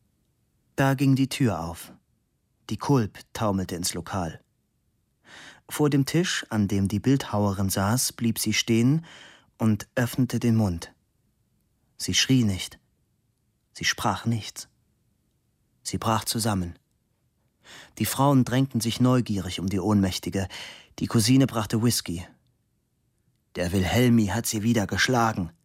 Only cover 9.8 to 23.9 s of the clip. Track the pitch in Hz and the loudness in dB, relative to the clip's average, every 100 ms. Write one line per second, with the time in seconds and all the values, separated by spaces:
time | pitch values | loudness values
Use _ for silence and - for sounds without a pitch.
9.8 | - - 120 - 123 120 120 113 104 85 | -2 -4 -2 0 -2 0 2 2 2 -2
10.8 | - - _ _ _ _ _ _ _ _ | -8 -18 _ _ _ _ _ _ _ _
11.8 | _ - - 92 - 131 110 90 - - | _ -10 -4 0 2 4 4 0 -6 -14
12.8 | _ _ _ _ _ _ _ _ _ - | _ _ _ _ _ _ _ _ _ -6
13.8 | - - 117 95 117 117 - - - _ | -4 -2 -2 -2 -2 -4 -4 -14 -18 _
14.8 | _ _ _ _ _ _ _ _ _ _ | _ _ _ _ _ _ _ _ _ _
15.8 | - 95 - 110 - 120 110 98 87 87 | -10 -4 0 0 0 -2 0 -2 -4 -8
16.8 | _ _ _ _ _ _ _ _ - - | _ _ _ _ _ _ _ _ -20 -20
17.8 | - - 110 - 139 139 120 127 135 117 | -20 -6 -4 2 4 4 4 0 0 -2
18.8 | 117 - 123 127 110 101 87 - 90 98 | -4 2 2 2 0 -4 -6 -6 -4 -2
19.8 | 92 104 95 - - 95 92 - - - | 2 2 2 -2 -6 -4 -6 -8 -16 -18
20.8 | - - - 120 107 131 135 117 107 113 | -20 -8 -2 0 4 4 4 0 -4 0
21.8 | 117 - - 87 90 - _ _ _ _ | 0 0 -4 -8 -10 -20 _ _ _ _
22.8 | _ _ _ _ _ _ _ - 87 98 | _ _ _ _ _ _ _ -6 -2 0
23.8 | 87 | 2